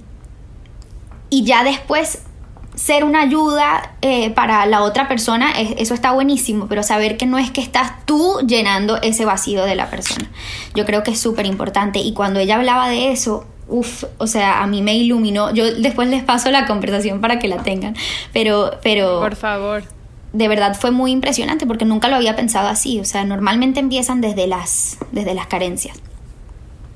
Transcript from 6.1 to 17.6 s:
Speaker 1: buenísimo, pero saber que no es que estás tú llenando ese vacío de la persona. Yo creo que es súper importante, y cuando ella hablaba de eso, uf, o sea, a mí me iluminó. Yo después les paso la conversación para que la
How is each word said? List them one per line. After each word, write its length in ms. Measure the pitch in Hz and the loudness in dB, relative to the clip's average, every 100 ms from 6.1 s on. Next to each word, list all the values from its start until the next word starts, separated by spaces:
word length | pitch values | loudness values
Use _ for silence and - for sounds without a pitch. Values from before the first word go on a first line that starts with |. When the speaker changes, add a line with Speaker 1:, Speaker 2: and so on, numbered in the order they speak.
Speaker 1:
buenísimo, 540 | 262 277 269 - 214 202 | 4 4 2 0 -2 -2
pero 160 | 208 | -2
saber 340 | 208 214 214 220 | 0 2 0 0
que 80 | 254 | 0
no 120 | 262 | 2
es 140 | 254 | 0
que 100 | 269 | -2
estás 440 | 254 - 247 - - | -2 0 -2 -4 0
tú 340 | 302 359 392 247 | 4 4 2 2
llenando 520 | 233 202 196 208 226 | 2 2 2 2 2
ese 240 | 220 220 220 | 0 2 2
vacío 400 | 190 - 202 190 | 0 0 0 0
de 100 | 185 | 0
la 140 | - | -2
persona. 420 | - - - - - - - - | -4 -4 -4 -8 -10 -12 -10 -6
Yo 120 | 208 208 | -2 0
creo 180 | 208 | 0
que 80 | 208 | 0
es 80 | 220 | -2
súper 260 | 233 220 202 | -2 -2 -2
importante, 540 | 196 196 196 208 196 | -2 -2 0 0 0
y 140 | 190 | -2
cuando 260 | 214 202 196 | -2 0 2
ella 160 | 190 220 | 2 4
hablaba 340 | 254 247 254 | 4 4 2
de 220 | 240 262 | 2 0
eso, 340 | 247 233 214 - - - | 0 -2 -4 -6 -16 -4
uf, 380 | 240 233 - - - | -2 -2 -6 -12 -4
o 80 | 226 | -2
sea, 360 | 220 196 202 | 2 2 2
a 40 | 202 | 2
mí 140 | 202 | 0
me 140 | 208 220 | 2 2
iluminó. 580 | 240 240 214 202 208 | 4 2 2 2 0
Yo 200 | 226 226 226 | 2 2 2
después 320 | 254 247 247 | 0 2 0
les 140 | 262 | 2
paso 260 | 262 247 262 | 2 2 4
la 160 | 277 254 | 2 2
conversación 560 | 208 196 202 208 196 | 0 0 -2 -2 0
para 180 | 226 233 | 0 0
que 80 | 202 | 0
la 100 | 180 | -2